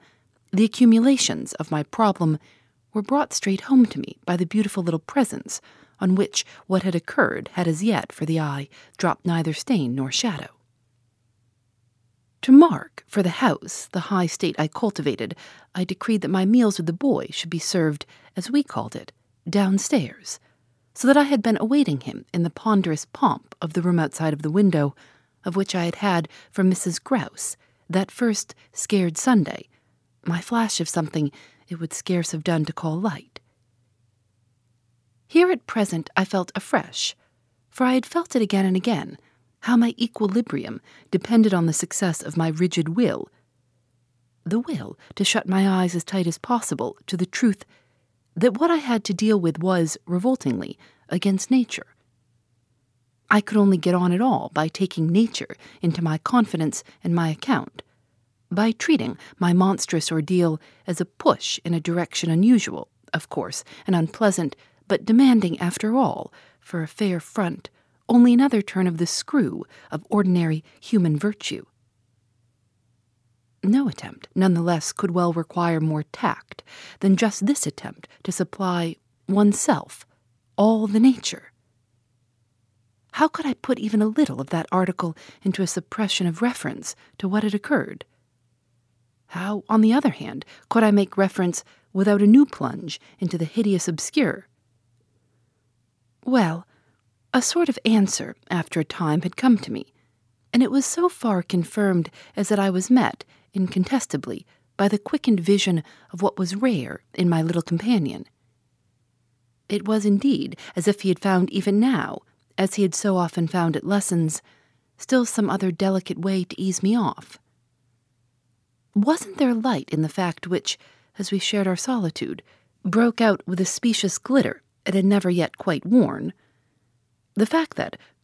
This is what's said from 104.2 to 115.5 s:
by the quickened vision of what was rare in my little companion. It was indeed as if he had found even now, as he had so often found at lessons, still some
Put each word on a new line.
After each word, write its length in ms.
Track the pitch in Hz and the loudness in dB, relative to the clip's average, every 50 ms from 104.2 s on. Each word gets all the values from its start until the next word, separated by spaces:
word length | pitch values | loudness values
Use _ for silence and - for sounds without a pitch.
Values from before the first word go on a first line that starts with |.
| - 123 - - - _ _ _ _ _ _ | -6 -8 -10 -12 -14 _ _ _ _ _ _
by 100 | - 196 202 | 0 0 2
the 100 | 214 208 | 0 -2
quickened 420 | - - - 285 - 254 214 180 | -2 -4 -6 -2 0 2 0 2
vision 420 | 165 185 202 196 - 196 175 165 - - - _ _ _ | 4 4 2 4 2 0 0 -2 -4 -6 -14 _ _ _
of 100 | - 170 | -6 -2
what 160 | 196 196 - - | -2 -2 0 -2
was 160 | 190 165 190 | -4 -4 -2
rare 480 | 202 247 254 220 147 123 - - - _ _ - | -2 0 0 0 -2 -4 -6 -10 -12 _ _ -4
in 140 | - 180 175 | 0 0 2
my 140 | 170 160 | 2 2
little 200 | 160 165 175 170 | 0 0 -2 -2
companion. 640 | - - 170 165 196 226 247 196 151 135 - - - - _ _ _ _ _ _ _ _ _ _ _ _ _ _ _ _ _ _ _ _ _ _ _ _ _ _ _ - | -2 -2 -2 -2 0 2 2 2 0 -2 -6 -8 -14 -18 _ _ _ _ _ _ _ _ _ _ _ _ _ _ _ _ _ _ _ _ _ _ _ _ _ _ _ -6
It 200 | 202 208 196 208 | -4 -4 -2 0
was 160 | 220 214 202 | 0 2 2
indeed 520 | 208 202 202 - 277 247 - - - - - - - - | 2 2 4 4 2 0 0 -2 -6 -10 -14 -16 -10 -8
as 100 | 180 160 | 0 0
if 140 | 208 202 - | 0 0 2
he 80 | - 190 | 0 -2
had 100 | 180 - | 0 0
found 320 | - 196 190 180 185 - | 2 2 2 2 2 0
even 300 | - 196 180 208 196 208 | -2 -2 0 2 2 4
now, 400 | 233 269 262 165 - - - - - _ _ _ _ _ _ - | 4 2 2 0 -2 -4 -8 -12 -14 _ _ _ _ _ _ -2
as 160 | 190 190 - | -2 0 0
he 80 | 208 | 0
had 120 | 196 180 - | 0 0 0
so 220 | - - 202 190 | -2 -2 0 0
often 320 | 180 175 160 - 175 170 156 | 0 0 -2 -2 -2 -2 0
found 280 | - 180 170 165 156 | 0 0 0 0 0
at 100 | 151 - | -2 -2
lessons, 560 | 175 202 202 196 - 185 170 160 160 156 - - _ _ _ _ _ _ _ _ _ _ - | 0 0 0 0 0 0 0 0 0 -2 -6 -12 _ _ _ _ _ _ _ _ _ _ -18
still 260 | - - 262 254 240 | -4 0 0 2 2
some 260 | 220 - 226 208 - | 0 -2 -2 0 0